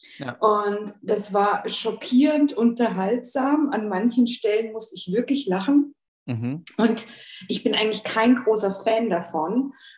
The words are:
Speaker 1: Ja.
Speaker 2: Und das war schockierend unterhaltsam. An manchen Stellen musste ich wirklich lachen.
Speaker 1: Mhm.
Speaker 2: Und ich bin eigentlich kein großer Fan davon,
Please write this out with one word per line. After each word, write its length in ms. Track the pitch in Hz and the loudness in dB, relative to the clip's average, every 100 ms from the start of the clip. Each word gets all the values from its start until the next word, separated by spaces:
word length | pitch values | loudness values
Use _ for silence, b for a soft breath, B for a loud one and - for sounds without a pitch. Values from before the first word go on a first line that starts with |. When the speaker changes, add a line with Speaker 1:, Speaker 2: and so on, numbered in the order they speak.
| B B | B B
Speaker 1:
Ja. 180 | 135 120 | -12 -2
Speaker 2:
Und 560 | 214 208 208 202 214 - | 2 2 0 -4 -6 -10
das 300 | - 208 202 | -4 -4 0
war 360 | 196 202 196 - | 0 2 0 -4
schockierend 840 | - 226 214 - 247 302 302 285 | -4 -4 -6 0 4 4 4 2
unterhaltsam. 1160 | - 233 233 233 185 190 240 - 277 262 302 285 | 2 2 2 0 0 0 -2 -2 -2 0 2 0
An 180 | 226 214 | -2 -2
manchen 380 | 190 233 254 233 | 0 0 2 2
Stellen 460 | - 208 214 226 | 0 0 0 -2
musste 220 | 220 - | -8 -10
ich 180 | 180 - | -10 -4
wirklich 340 | 196 247 277 202 | -2 0 -2 0
lachen. 480 | 185 190 285 285 - _ _ - | -2 4 4 4 -4 _ _ -8
Speaker 1:
Mhm. 380 | 117 120 151 - - | -6 -4 -6 -6 0
Speaker 2:
Und 300 | 220 233 - B B B 190 | 2 0 -6 B B B -8
ich 140 | - | -4
bin 120 | 233 | -2
eigentlich 280 | 208 214 208 | 0 0 -2
kein 340 | - 220 233 247 | -4 2 4 4
großer 360 | - 214 196 | 4 2 0
Fan 380 | 190 220 226 226 | -2 0 0 0
davon, 600 | 170 - 160 160 240 269 B B | -2 -2 -4 0 0 -2 B B